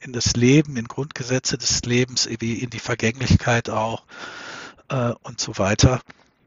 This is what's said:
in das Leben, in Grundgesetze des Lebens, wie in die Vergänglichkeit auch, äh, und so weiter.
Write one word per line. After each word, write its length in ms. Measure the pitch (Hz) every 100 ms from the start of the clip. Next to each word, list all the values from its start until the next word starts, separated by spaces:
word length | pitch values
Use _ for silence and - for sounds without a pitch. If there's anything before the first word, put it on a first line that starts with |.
in 100 | -
das 240 | 120 - 120
Leben, 400 | 123 143 151 131
in 140 | 117
Grundgesetze 680 | - 147 - 120 127 - -
des 240 | - -
Lebens, 440 | - 120 127 123 - 117
wie 200 | 113 113
in 120 | 120
die 80 | 117
Vergänglichkeit 880 | - 120 110 120 120 - - 117 -
auch, 340 | 110 110 113 _ - - - - - - - _
äh, 240 | 135 120 120
und 160 | - 120
so 180 | - 113
weiter. 440 | 98 107 - 123 - - _ _